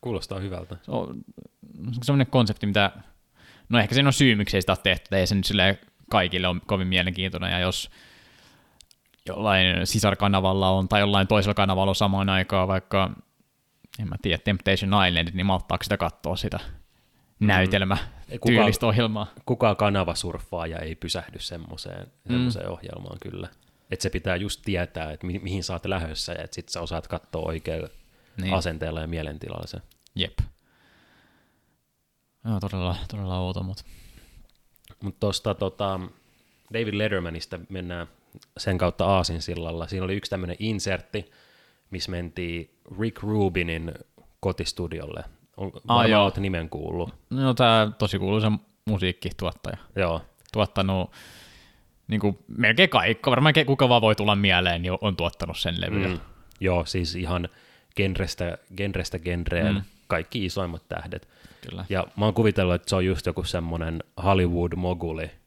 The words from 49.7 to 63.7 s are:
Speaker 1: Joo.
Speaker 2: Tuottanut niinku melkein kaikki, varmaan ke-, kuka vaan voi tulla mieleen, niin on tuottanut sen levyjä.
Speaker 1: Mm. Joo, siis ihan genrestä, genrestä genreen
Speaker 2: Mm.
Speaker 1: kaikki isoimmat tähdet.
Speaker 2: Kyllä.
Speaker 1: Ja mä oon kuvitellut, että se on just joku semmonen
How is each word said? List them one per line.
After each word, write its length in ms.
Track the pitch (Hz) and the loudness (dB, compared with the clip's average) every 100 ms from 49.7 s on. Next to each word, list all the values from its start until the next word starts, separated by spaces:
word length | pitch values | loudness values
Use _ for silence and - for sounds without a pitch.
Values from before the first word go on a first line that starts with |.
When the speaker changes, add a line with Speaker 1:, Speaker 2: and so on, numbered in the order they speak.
| - - - | -12 -10 -2
Speaker 1:
Joo. 260 | 90 82 - _ _ | 0 -2 -6 _ _
Speaker 2:
Tuottanut 580 | 110 101 - 95 95 87 - - - - - - _ _ _ - | -2 0 0 0 0 -2 -10 -20 -20 -20 -20 -20 _ _ _ -4
niinku 300 | 107 101 95 - | 0 0 -2 -8
melkein 400 | - 110 110 185 | 0 2 6 6
kaikki, 420 | 120 90 113 - | 6 2 0 2
varmaan 240 | 123 151 | 4 6
ke-, 100 | 151 | 4
kuka 240 | 139 139 127 | 4 4 6
vaan 140 | 120 | 6
voi 120 | 110 107 | 6 4
tulla 200 | 104 101 | 2 4
mieleen, 460 | 101 90 90 85 | 4 4 2 0
niin 100 | 87 92 | -2 0
on 160 | 104 90 | -2 0
tuottanut 420 | 82 - 85 80 | -2 -4 -8 -4
sen 220 | 90 87 | -4 -2
levyjä. 280 | 90 104 95 | -2 -2 -2
Speaker 1:
Mm. 120 | 87 - - - - | -4 -8 -20 -20 -4
Joo, 240 | 95 87 | 0 2
siis 300 | 85 95 85 | 0 -2 -4
ihan 340 | 90 85 90 85 - _ _ _ - | -4 -4 -2 -4 -10 _ _ _ -2
genrestä, 600 | 98 92 92 - 87 85 _ 92 | -2 0 -4 -4 -6 -6 _ -6
genrestä 420 | 98 92 87 90 | -4 -4 -6 -6
genreen 560 | 85 87 85 87 104 | -4 -4 -2 0 0
Speaker 2:
Mm. 80 | 101 95 _ _ | 0 -4 _ _
Speaker 1:
kaikki 380 | 85 82 123 | -4 -4 -6
isoimmat 440 | 95 - 90 82 _ | -4 -4 -6 -6 _
tähdet. 400 | 82 87 - _ _ - - - | -10 -8 -12 _ _ -20 -20 -14
Speaker 2:
Kyllä. 160 | 90 95 | -12 -4
Speaker 1:
Ja 180 | 95 90 - | -4 -4 0
mä 80 | |
oon 100 | 107 | 0
kuvitellut, 400 | 107 110 98 92 | 4 2 4 2
että 160 | 87 - | 2 0
se 60 | 95 | 0
on 100 | 92 | 2
just 200 | 92 - | 0 -2
joku 180 | 85 | -4
semmonen 580 | 87 87 85 | -4 -4 -4